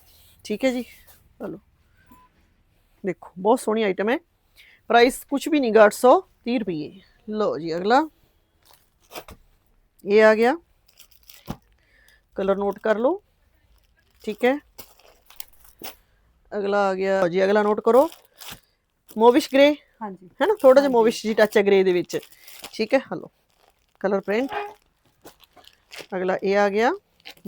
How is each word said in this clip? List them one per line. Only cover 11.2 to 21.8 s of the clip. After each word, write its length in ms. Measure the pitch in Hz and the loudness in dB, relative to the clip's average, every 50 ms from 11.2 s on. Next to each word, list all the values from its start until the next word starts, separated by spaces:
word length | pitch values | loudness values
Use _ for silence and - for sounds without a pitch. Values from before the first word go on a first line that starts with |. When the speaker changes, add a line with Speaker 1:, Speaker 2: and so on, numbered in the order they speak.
| _ _ - - _ - - - _ _ _ _ _ _ _ _ _ _ _ _ _ _ _ | _ _ -20 -20 _ -18 -18 -18 _ _ _ _ _ _ _ _ _ _ _ _ _ _ _
Speaker 1:
ਕਲਰ 200 | - 190 196 196 | -8 -4 -2 -2
ਨੋਟ 220 | 190 202 202 196 - | -2 -2 -6 -6 -6
ਕਰ 200 | - 220 214 202 | -4 -4 -2 0
ਲਓ, 240 | 233 269 349 403 - _ _ _ _ _ _ _ _ _ _ _ _ _ _ _ _ _ _ _ - | 0 -2 -2 -4 -8 _ _ _ _ _ _ _ _ _ _ _ _ _ _ _ _ _ _ _ -12
ਠੀਕ 200 | - 208 - - | -12 -8 -2 0
ਹੈ। 140 | 247 269 294 - _ _ - - - - _ _ _ _ _ _ _ - - - - _ _ _ - _ _ - - - _ _ _ _ _ _ _ _ _ _ _ - | 0 0 -2 -6 _ _ -20 -20 -20 -20 _ _ _ _ _ _ _ -20 -20 -20 -20 _ _ _ -20 _ _ -20 -20 -20 _ _ _ _ _ _ _ _ _ _ _ -10
ਅਗਲਾ 360 | 208 196 196 202 202 202 196 | -8 -6 -2 -2 0 0 0
ਆ 60 | 190 | -2
ਗਿਆ 340 | 185 190 190 196 190 185 170 | -2 -2 -2 0 0 0 -2
ਜੀ, 160 | 165 190 190 | 0 0 0
ਅਗਲਾ 180 | 190 208 214 208 | 2 2 0 2
ਨੋਟ 180 | 208 214 214 | 0 -2 0
ਕਰੋ, 280 | - 226 226 247 - 175 - - _ _ _ _ - - - - _ _ _ _ _ _ _ _ _ _ - 214 | 0 2 4 4 2 2 -2 -12 _ _ _ _ -20 -20 -20 -20 _ _ _ _ _ _ _ _ _ _ -4 2
ਮੋਵਿਸ਼ 300 | 220 240 240 302 277 - 254 | 4 4 4 4 0 0 2
ਗ੍ਰੇ। 220 | 269 277 294 302 294 _ _ _ _ 226 | 4 4 4 2 -2 _ _ _ _ -14
Speaker 2:
ਹਾਂਜੀ। 240 | 208 190 175 185 | -14 -14 -16 -20
Speaker 1:
ਹੈ 200 | 180 _ _ - | -20 _ _ -2
ਨਾ? 80 | 381 440 | -2 -2
ਥੋੜ੍ਹਾ 260 | - - 262 262 277 | 4 4 6 6 6
ਜਿਹਾ 20 | 285 | 4
Speaker 2:
ਹਾਂਜੀ। 100 | 285 254 | 2 2
Speaker 1:
ਮੋਵਿਸ਼ 300 | 233 220 226 233 - - | 2 2 2 0 -2 -6
ਜਿਹੀ 120 | 214 220 | -4 0
ਟੱਚ 240 | 226 214 208 - 220 | 0 0 2 2 0
ਹੈ 40 | 202 | 2
ਗ੍ਰੇ 220 | 196 196 196 | 4 4 4